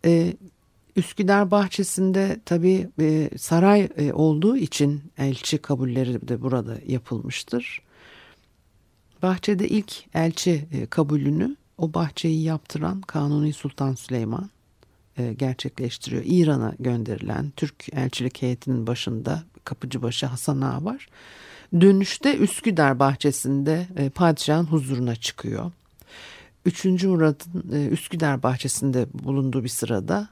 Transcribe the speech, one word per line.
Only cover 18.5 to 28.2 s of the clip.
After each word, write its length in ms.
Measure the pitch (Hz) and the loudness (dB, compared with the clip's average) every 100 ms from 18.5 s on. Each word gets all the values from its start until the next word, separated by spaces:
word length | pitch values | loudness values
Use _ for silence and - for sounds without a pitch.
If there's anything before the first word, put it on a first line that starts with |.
| 123 - 127 110 | -4 -4 -4 -2
başında 560 | 120 - 113 123 156 160 _ | -4 -4 -6 -4 -6 -8 _
Kapıcıbaşı 640 | - - 131 127 120 120 139 | -14 -10 -8 -6 -4 -4 -6
Hasan 360 | 127 - 139 | -4 -4 -2
Ağa 240 | 135 127 170 | -2 -4 -6
var. 220 | 269 - - - - - - - 175 | -8 -14 -20 -20 -20 -20 -20 -2 6
Dönüşte 560 | 190 196 190 - 277 285 | 8 8 2 0 0 2
Üsküdar 600 | - - 226 170 143 131 | 2 2 0 4 4 4
Bahçesi'nde, 880 | 135 135 147 135 131 139 143 160 180 180 | 2 4 0 0 -2 0 0 0 -2 -4
e, 120 | 139 | -4
padişahın 560 | - 170 151 - 156 165 | 4 4 4 2 2 2
huzuruna 500 | 160 135 127 123 113 | 0 0 -2 -2 -2
çıkıyor. 560 | - - 113 107 175 - _ _ - - - - - _ - | -6 -8 -8 -6 -8 -12 _ _ -20 -20 -20 -20 -20 _ -2
Üçüncü 420 | - 190 185 190 | 0 0 2 2
Murat'ın, 640 | 180 156 143 170 175 - | 4 4 2 -6 -10 -4
e, 140 | 147 143 | -2 0
Üsküdar 560 | 160 - 170 | -2 -4 -2